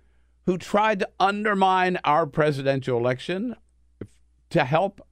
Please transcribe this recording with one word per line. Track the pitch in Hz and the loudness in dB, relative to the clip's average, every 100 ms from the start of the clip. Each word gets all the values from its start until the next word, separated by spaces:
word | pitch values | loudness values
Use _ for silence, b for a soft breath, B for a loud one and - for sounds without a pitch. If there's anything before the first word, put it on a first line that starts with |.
| _ _ _ _ - | _ _ _ _ -4
who | 180 | -4
tried | - 208 220 202 | -2 0 2 0
to | 214 - | -4 0
undermine | 190 202 214 196 190 185 185 180 | 0 0 -2 2 2 2 0 0
our | 151 151 160 | 2 2 2
presidential | 156 151 139 135 135 131 120 | 0 0 0 0 -2 -2 0
election | 123 127 - 185 247 220 _ _ _ _ - _ _ _ _ | 0 -2 -6 -6 -8 -10 _ _ _ _ -20 _ _ _ _
to | 165 131 | -2 2
help | 160 190 - - | 0 0 -6 -16